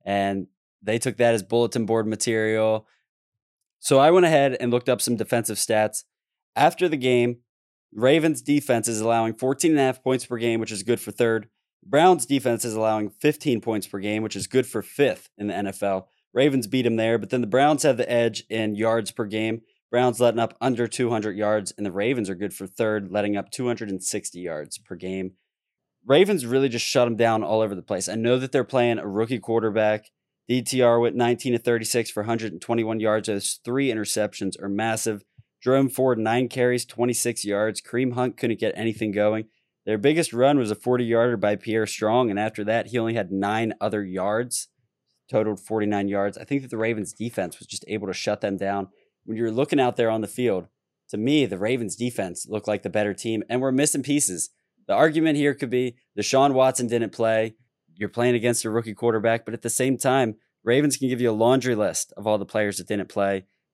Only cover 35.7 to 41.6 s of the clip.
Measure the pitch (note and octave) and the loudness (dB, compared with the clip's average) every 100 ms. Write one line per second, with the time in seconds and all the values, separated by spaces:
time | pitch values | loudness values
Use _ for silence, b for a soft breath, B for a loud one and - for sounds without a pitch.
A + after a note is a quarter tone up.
35.7 | C3+ C3+ C3 C3 A#2 A2 A#2+ B2 C3 B2 | 2 2 2 0 2 0 0 0 0 0
36.7 | B2 - - B2 A#2 A#2+ A2+ G2+ G2+ A2 | 0 -4 -4 -2 0 -4 -4 -4 0 -2
37.7 | G2+ - A#2+ C3 B2 B2 - A#2 A2 A2 | -4 -6 -4 -2 -2 -4 -2 -4 -2 -2
38.7 | - A2+ G#2+ A2 G2+ G#2 A2 A2 _ _ | -2 -4 -4 -2 0 0 0 -6 _ _
39.7 | _ - G#2+ C3+ D#3+ D#3+ A#2 C3 C#3+ A2 | _ -4 0 2 2 0 2 4 4 2
40.7 | G#2 B2 B2 A#2 A#2 A#2+ A2+ G#2 G#2 | -2 0 0 2 2 2 2 0 -2